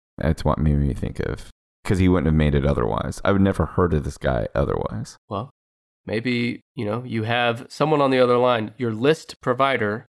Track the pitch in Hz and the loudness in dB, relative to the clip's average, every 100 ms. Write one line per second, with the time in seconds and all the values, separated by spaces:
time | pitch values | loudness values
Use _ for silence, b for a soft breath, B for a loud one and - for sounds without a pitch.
0 | _ - 76 82 - - 76 73 71 62 | _ -4 -2 0 0 0 2 2 0 -2
1 | - - - - - - _ _ - 95 | -6 -6 -6 -8 -12 -20 _ _ -4 2
2 | 92 90 76 78 76 71 69 67 57 53 | 4 4 4 2 4 2 0 0 -2 -2
3 | - - - 101 98 95 87 - 90 78 | -6 -4 0 2 2 2 -2 0 0 0
4 | 69 - 71 62 53 - 69 50 - 107 | -4 -6 -2 -2 -2 -2 -2 -2 -4 -8
5 | - - _ 98 127 _ _ _ _ _ | -12 -16 _ -10 -10 _ _ _ _ _
6 | - 104 120 120 120 - _ - 107 110 | -8 -6 -4 -2 -2 -6 _ -8 -6 -6
7 | 127 113 110 120 120 117 131 - 151 156 | -4 -4 -2 0 0 -2 -8 -2 2 4
8 | 139 131 123 123 123 120 107 - 120 110 | 4 4 4 4 4 2 -2 -6 -6 0
9 | 127 190 - - - 123 135 127 107 107 | 2 2 -2 -10 -4 0 2 2 -2 -4
10 | - | -10